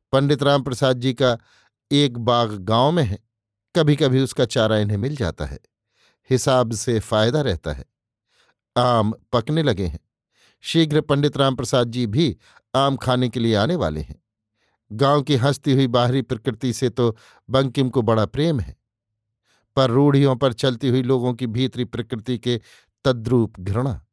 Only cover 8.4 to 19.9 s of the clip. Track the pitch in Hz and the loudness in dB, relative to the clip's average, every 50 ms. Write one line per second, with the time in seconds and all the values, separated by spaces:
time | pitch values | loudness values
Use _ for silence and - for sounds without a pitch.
8.4 | _ _ _ _ _ _ - 123 123 123 120 113 104 107 113 - _ _ - 120 | _ _ _ _ _ _ -2 0 2 2 2 2 2 0 -2 -6 _ _ -2 -2
9.4 | 110 - 151 165 156 139 101 92 95 85 73 - _ _ _ _ _ _ _ _ | -2 0 -2 0 0 0 0 -2 -2 -6 -6 -8 _ _ _ _ _ _ _ _
10.4 | _ _ _ _ - - - 165 165 151 143 156 147 - 147 143 143 147 - 143 | _ _ _ _ -8 -2 0 2 2 2 2 0 0 0 0 0 0 0 2 2
11.4 | 139 135 127 127 123 - - 127 120 117 113 123 123 104 101 147 175 127 - - | 0 0 0 -2 -4 0 0 0 0 0 -2 -4 -4 -2 0 0 0 0 -2 -6
12.4 | _ _ _ _ _ _ - 131 139 139 139 - - 131 127 123 127 120 - 123 | _ _ _ _ _ _ 0 0 2 0 0 -2 -2 0 0 0 0 -2 -2 -2
13.4 | 117 113 110 101 107 147 180 160 101 80 76 78 71 - - - _ _ _ _ | 0 2 2 2 2 0 0 -2 -2 -4 -4 -6 -8 -10 -14 -20 _ _ _ _
14.4 | _ _ _ _ _ _ _ _ _ - 104 113 139 139 147 147 127 147 143 117 | _ _ _ _ _ _ _ _ _ -10 -4 0 2 2 2 2 2 2 0 2
15.4 | 117 143 135 - - 151 131 139 135 120 120 120 123 120 127 135 123 - 123 110 | 2 0 -2 -2 -2 0 0 2 2 2 2 2 2 2 0 -2 -2 -4 -6 -6
16.4 | - 135 110 - 139 123 110 - 131 120 - 127 120 117 110 - _ - _ _ | -6 -6 -6 -4 -4 -6 -4 -2 -4 -2 0 0 0 0 -2 -4 _ -20 _ _
17.4 | _ - 117 135 139 131 - 143 131 127 - 131 110 107 113 110 104 95 - 139 | _ -2 0 0 0 0 0 -2 -2 0 0 0 0 2 2 2 0 -2 -2 -2
18.4 | 151 170 151 117 78 69 - _ _ _ _ _ _ _ _ _ _ _ _ _ | -2 0 0 -2 -4 -8 -12 _ _ _ _ _ _ _ _ _ _ _ _ _
19.4 | _ _ _ _ _ _ - 135 131 120 | _ _ _ _ _ _ 0 0 2 2